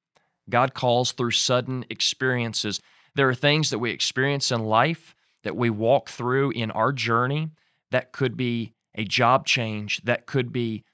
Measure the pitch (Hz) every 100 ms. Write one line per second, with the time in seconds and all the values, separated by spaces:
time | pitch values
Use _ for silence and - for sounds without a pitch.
0 | _ _ _ _ - 117 131 - 127 120
1 | 123 - 120 - - 123 123 127 - 110
2 | - - 131 123 117 107 107 95 _ _
3 | _ - 135 123 143 151 151 107 117 76
4 | - 127 139 139 - 120 110 110 147 165
5 | - _ _ _ 104 85 120 104 113 135
6 | - - 120 131 139 117 110 - 117 135
7 | 110 117 123 147 156 - _ _ _ 127
8 | - - 131 113 123 117 110 _ _ -
9 | 110 - 120 135 - - 113 107 107 -
10 | 110 120 - 139 123 123 117 110 -